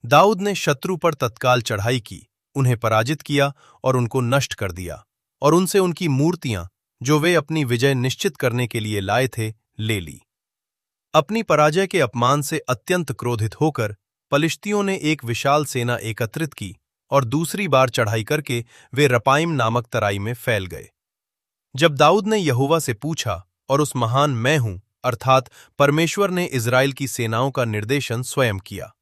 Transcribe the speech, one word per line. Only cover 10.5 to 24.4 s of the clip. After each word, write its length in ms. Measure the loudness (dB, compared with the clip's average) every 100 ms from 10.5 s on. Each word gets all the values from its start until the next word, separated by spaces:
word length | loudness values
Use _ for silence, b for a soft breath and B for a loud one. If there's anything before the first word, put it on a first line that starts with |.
| _ _ _ _ _ _
अपनी 280 | -2 0 -4
पराजय 440 | 2 4 4 2 0
के 140 | 0
अपमान 420 | -2 2 2 2
से 160 | 0 -6
अत्यंत 540 | -4 -6 -2 -2 -2
क्रोधित 480 | -6 -4 -2 -4 -2
होकर 360 | -2 -2 -6 -6 _ _ _
पलिश्तियों 520 | 0 0 -4 -4 -2
ने 160 | 0 -2
एक 260 | -2 -2
विशाल 400 | -4 -2 0 0
सेना 320 | 0 -4 -2 -4
एकत्रित 580 | -6 -6 -6 -4 -8
की 220 | -8 -14 -14 _ _ _
और 140 | 0
दूसरी 440 | 0 -2 -4 -4 2
बार 200 | 4 4
चढ़ाई 360 | 2 -2 -2
करके 400 | -2 -4 -2 -8 -8 b b
वे 120 | 2 2
रपाइम 440 | 4 2 2 2
नामक 360 | 0 0 -2 -2
तराई 320 | -2 0 -2
में 160 | -6
फैल 320 | -6 -2 -2 -4
गए। 240 | -12 -16 _ _ _ _ _ _ _ _ 2
जब 180 | 2
दाऊद 320 | 6 6 6 2
ने 100 | 0
यहोवा 420 | 2 2 2 2
से 160 | 0
पूछा 520 | -6 -6 -6 -6 -6 -10 _ -2
और 120 | 0
उस 160 | 0 0
महान 340 | 0 2 2
मैं 280 | 2